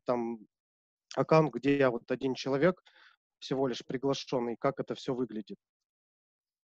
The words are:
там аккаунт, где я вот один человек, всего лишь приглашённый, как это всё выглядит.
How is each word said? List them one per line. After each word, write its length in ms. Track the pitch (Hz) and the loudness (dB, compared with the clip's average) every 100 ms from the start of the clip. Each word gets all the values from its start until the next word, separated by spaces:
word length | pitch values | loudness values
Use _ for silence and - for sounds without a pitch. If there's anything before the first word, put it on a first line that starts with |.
| - | 0
там 340 | 123 117 117 101 _ _ _ _ _ - - | 0 -2 -6 -12 _ _ _ _ _ -8 -4
аккаунт, 380 | 135 160 151 117 | 4 6 4 2
где 220 | 135 143 | 2 4
я 120 | 131 | 4
вот 220 | 117 - | 2 -4
один 240 | 127 131 123 | -2 -2 -2
человек, 460 | 135 135 165 180 - - - _ _ _ | -2 2 2 2 -6 -20 -20 _ _ _
всего 280 | - 135 135 | -6 -2 -2
лишь 160 | 117 - | -4 -8
приглашённый, 680 | 131 139 139 - 131 120 113 | -4 -2 -2 -2 -4 -2 -2
как 200 | 139 135 | -2 -2
это 140 | 123 | -6
всё 220 | 117 - 127 | -6 -4 -4
выглядит. 420 | 123 107 - 98 _ _ _ _ _ _ _ _ _ _ _ | -4 -6 -10 -14 _ _ _ _ _ _ _ _ _ _ _